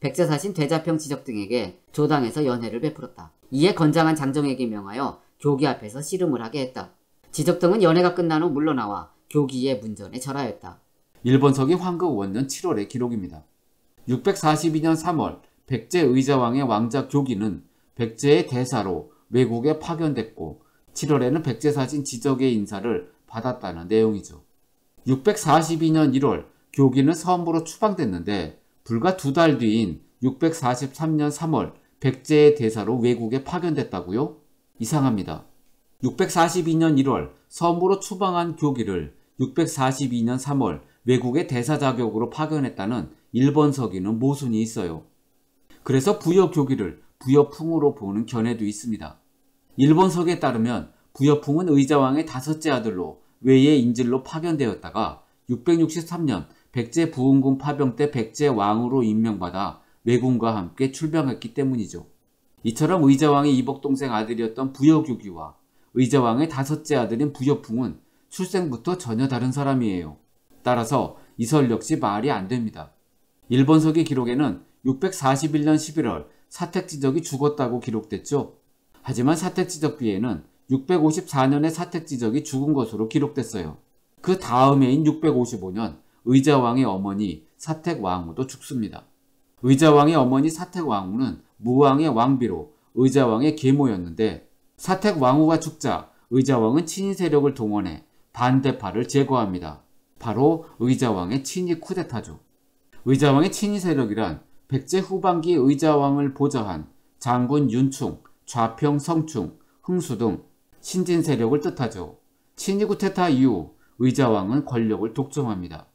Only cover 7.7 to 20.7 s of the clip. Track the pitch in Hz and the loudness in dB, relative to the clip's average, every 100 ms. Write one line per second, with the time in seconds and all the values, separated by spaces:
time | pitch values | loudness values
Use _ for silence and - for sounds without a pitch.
7.7 | 220 170 170 180 180 165 156 170 139 156 | 4 4 4 2 2 0 0 0 0 0
8.7 | 131 107 95 80 _ - 151 135 127 135 | -2 -4 -8 -12 _ -4 -2 -2 -2 -2
9.7 | 123 110 101 95 120 139 139 - - 90 | -4 -6 -12 -14 -12 -8 -6 -6 -8 -16
10.7 | - _ _ _ _ 120 131 139 135 135 | -20 _ _ _ _ 2 6 6 4 2
11.7 | 180 180 170 175 104 98 107 135 - 175 | 0 0 -2 -2 -2 -4 -4 -6 -6 -4
12.7 | 107 101 123 123 113 90 78 _ _ _ | -4 -4 -4 -4 -4 -8 -14 _ _ _
13.7 | _ _ _ - 123 196 185 156 151 165 | _ _ _ -6 -2 -2 0 0 0 0
14.7 | 151 165 160 180 156 90 - _ _ - | 0 0 0 0 -2 -4 -6 _ _ -8
15.7 | 117 - 175 135 131 135 131 117 131 127 | -8 -2 0 2 2 2 2 2 0 0
16.7 | 107 117 135 127 143 131 98 107 78 - | 0 0 -2 -2 -2 0 -2 -4 -6 -14
17.7 | _ _ - 113 - 143 160 - 123 127 | _ _ -6 -6 -2 2 2 2 -4 -2
18.7 | 120 95 82 - _ - 123 117 117 143 | -2 -2 -6 -8 _ -2 0 2 2 0
19.7 | 156 - 160 160 117 - - 80 - _ | -2 -4 -4 -2 -4 -8 -10 -14 -14 _